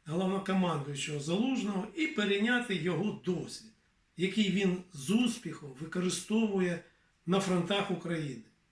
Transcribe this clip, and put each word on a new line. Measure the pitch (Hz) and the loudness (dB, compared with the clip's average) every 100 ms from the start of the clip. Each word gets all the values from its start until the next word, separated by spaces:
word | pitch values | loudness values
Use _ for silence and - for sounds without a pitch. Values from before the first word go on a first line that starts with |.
| 156 | -6
головнокомандуючого | 170 185 190 190 190 175 151 139 139 156 147 | -2 0 0 0 2 2 0 -4 -6 -4 -4
Залужного | 147 190 269 240 202 190 202 160 | 0 0 2 0 0 -2 -4 -2
і | 156 | -2
перейняти | 208 196 202 233 247 - 180 | 0 2 2 2 2 0 -2
його | 175 156 208 208 180 | 0 0 -2 -2 -2
досвід, | 165 113 - - - _ _ _ - | -2 -4 -12 -16 -20 _ _ _ -4
який | 185 220 196 | 0 2 4
він | 185 190 180 - | 4 2 2 -4
з | 143 143 | -8 2
успіхом | 226 240 - 165 - 143 131 | 4 4 0 -8 -10 -12 -12
використовує | 160 185 180 143 - 220 214 196 180 170 - _ _ _ 165 | -6 -2 0 -2 0 2 2 2 0 0 -8 _ _ _ 0
на | 185 | 2
фронтах | 185 180 180 202 - | 2 2 2 0 0
України, | 175 170 165 143 113 - _ _ | -4 -2 -4 -4 -8 -14 _ _